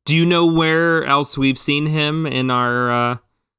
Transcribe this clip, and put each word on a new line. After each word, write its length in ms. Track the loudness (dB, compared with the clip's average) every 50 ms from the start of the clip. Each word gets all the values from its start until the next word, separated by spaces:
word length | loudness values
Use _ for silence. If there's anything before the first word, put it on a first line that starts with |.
| -4
Do 100 | 0 2
you 80 | 2 2
know 200 | 2 2 2 2
where 580 | 2 2 2 2 2 0 0 0 0 0 0 0
else 320 | 0 0 0 0 -2 -2
we've 200 | 0 0 0 0
seen 300 | -2 -2 -2 -2 0 0
him 400 | 0 0 0 0 -2 -2 -2 -4
in 240 | -2 -2 -2 -2 0
our, 400 | 0 0 0 0 0 0 0 0
uh, 260 | 0 0 0 -2 -4 -6 _ _ _ _ _ _ _